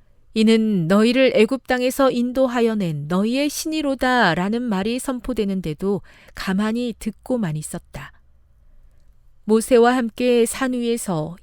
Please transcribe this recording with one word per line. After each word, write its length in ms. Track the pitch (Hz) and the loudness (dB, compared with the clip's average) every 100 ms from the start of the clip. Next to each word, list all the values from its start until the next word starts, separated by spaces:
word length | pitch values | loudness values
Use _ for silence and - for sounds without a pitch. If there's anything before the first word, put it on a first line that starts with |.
| _ _ _ | _ _ _
"이는 520 | 220 220 226 220 196 160 | 2 4 4 2 0 2
너희를 460 | 202 240 247 262 | 4 4 4 4
애굽 320 | - 220 269 - | 4 2 0 -4
땅에서 460 | 254 247 262 262 | -2 -2 2 0
인도하여 640 | 240 247 262 262 240 233 214 | 2 -2 0 0 2 0 0
낸 320 | 175 147 147 | -2 -4 -2
너희의 400 | 180 214 262 294 | -2 0 0 -2
신이로다"라는 1120 | - 320 311 285 269 254 247 220 190 196 233 | -4 -6 -4 -2 -2 0 2 2 2 -2 -4
말이 380 | 247 185 214 247 | -2 -2 -2 -4
선포되는데도 1040 | - 254 - 226 196 190 165 151 196 196 - - - - | -6 -8 -6 -4 -4 -4 -6 -6 -4 -4 -8 -20 -20 -10
가만히 580 | - 190 214 233 247 - | -4 -2 -2 -2 -4 -6
듣고만 560 | 220 - - 254 180 156 | -10 -10 -6 -4 -2 -6
있었다. 560 | - 180 - - - - _ _ _ _ _ - - _ - _ _ - - | -8 -12 -14 -18 -18 -20 _ _ _ _ _ -20 -20 _ -20 _ _ -12 0
모세와 500 | 220 - 240 233 254 | 0 4 6 6 4
함께 500 | 233 - 247 240 233 | -2 -2 2 2 2
산 280 | - 262 | 0 -4
위에서 600 | 247 233 233 - 160 156 175 | -2 -2 -4 -2 -4 -4 -8